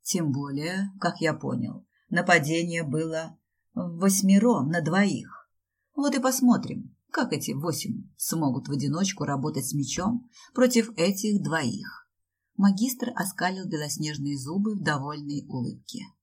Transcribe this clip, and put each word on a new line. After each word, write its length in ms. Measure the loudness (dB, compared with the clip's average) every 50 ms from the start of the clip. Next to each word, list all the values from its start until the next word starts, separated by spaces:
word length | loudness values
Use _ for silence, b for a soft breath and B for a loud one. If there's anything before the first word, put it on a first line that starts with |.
| _
«Тем 280 | -2 -2 0 0 0
более, 600 | 0 -2 -2 -4 -4 -4 -4 -4 -2 -2 -4 -4 -4 -4
как 200 | -4 -4 -2 0
я 140 | 0 -2 0
понял, 540 | -2 -4 -6 -4 -4 -4 -6 -6 -10 -16 _ _ _ _ _
нападение 720 | -2 0 4 6 6 6 6 2 0 0 0 0 -2 -4 -4
было 560 | -2 -2 -2 -2 -2 -4 -6 -6 -8 -14 _ _ _ _ _ _ _ _
восьмером 920 | -6 -6 -6 -2 2 4 4 4 4 6 6 6 8 8 6 4 4 2
на 140 | 0 0 0
двоих. 680 | 0 2 2 4 4 2 2 -2 -6 -10 -16 -20 -20 _ _ _ _ _ _ _ _ _ _
Вот 180 | -2 0 2 2
и 40 | 2
посмотрим, 760 | 2 2 2 4 6 6 6 6 2 -4 -8 -8 -10 -12 -18 _ _ _
как 240 | -2 -2 0 0 -2
эти 200 | -4 -2 -4 -4
восемь 500 | -2 -2 -2 -2 -4 -4 -6 -6 -6 -8 -14 _
смогут 500 | _ -6 -4 -2 0 0 0 0 -2 -4
в 40 | -4
одиночку 520 | -4 -2 0 0 0 0 0 -2 -2 -4 -4
работать 420 | -2 -2 -2 -2 -2 -4 -4 -4
с 80 | -2 -2
мечом 560 | -2 -2 -2 -2 -2 -2 0 -2 -2 B B B B B B B
против 380 | 4 4 6 6 4 2 2 0
этих 460 | 2 2 2 2 2 0 0 0 0
двоих». 600 | 0 0 -2 0 0 -2 -2 -4 -8 -12 -16 -16 -20 _ _ _ _ _ _ _ _ _ _
Магистр 560 | 4 6 6 6 4 0 -2 -2 -4 -6 -6 -4
оскалил 520 | -4 -4 -4 -4 -2 -2 -2 -2 -4 -6
белоснежные 680 | -4 -4 -4 -4 -4 -4 -4 -4 -4 -4 -4 -4 -2 -2
зубы 380 | -4 -4 -4 -2 0 0 0 -2
в 80 | 0 0
довольной 600 | 0 0 0 -2 -6 -8 -10 -8 -6 -6 -6 -6
улыбке. 580 | -6 -6 -6 -6 -6 -8 -10 _ -14 -12 -12 -12 -14 _ _